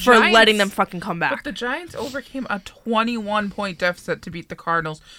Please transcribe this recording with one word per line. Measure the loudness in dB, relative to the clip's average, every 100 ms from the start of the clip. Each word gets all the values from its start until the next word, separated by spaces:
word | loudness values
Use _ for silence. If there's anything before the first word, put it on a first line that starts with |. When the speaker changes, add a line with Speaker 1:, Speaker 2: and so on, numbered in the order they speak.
| 4
Speaker 1:
Giants, | 6 8
Speaker 2:
letting | 6 6 4
them | 0
fucking | 0 -4 -4
come | -8 -4
back. | -2
Speaker 1:
but | -4
the | -8
Giants | -8 -6 -8 -10 -10
overcame | -8 -10 -10 -10 -8
a | -8
twenty-one | -10 -12 -4 0 0 -2 -4 -4 -4
point | -4 -8 -4
deficit | -4 -4 -6 -8
to | -8
beat | -12 -12
the | -10
Cardinals, | -4 -2 -2 -8 -14